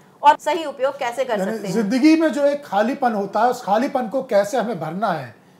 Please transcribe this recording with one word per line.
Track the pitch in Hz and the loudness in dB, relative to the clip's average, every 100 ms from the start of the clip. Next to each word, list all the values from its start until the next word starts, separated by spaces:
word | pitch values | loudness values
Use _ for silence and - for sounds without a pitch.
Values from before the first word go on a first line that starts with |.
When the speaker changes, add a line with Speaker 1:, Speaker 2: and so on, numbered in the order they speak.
| _ _ | _ _
Speaker 1:
और | 285 302 | 4 4
सही | 302 330 | 2 -4
उपयोग | 302 254 269 277 | -4 -4 -4 -2
कैसे | 240 240 | -4 -4
कर | 240 214 | -2 -2
Speaker 2:
यानी | 190 | -2
Speaker 1:
सकते | 220 202 | -6 -4
हैं। | |
Speaker 2:
जिंदगी | 196 202 254 302 320 | -2 0 4 6 6
में | 311 | 4
जो | 247 | 2
एक | 285 285 - | 0 0 -2
खालीपन | 196 220 - 247 | 0 0 0 -2
होता | 214 196 208 | -2 -2 0
है, | 240 | 0
उस | - | 0
खालीपन | - 214 277 269 226 | 0 0 0 -2 -4
को | - | -6
कैसे | - 202 202 254 | 0 0 2 -2
हमें | 214 190 | -4 -4
भरना | 156 175 214 | -6 -4 -2
है, | 123 117 - _ | -4 -8 -18 _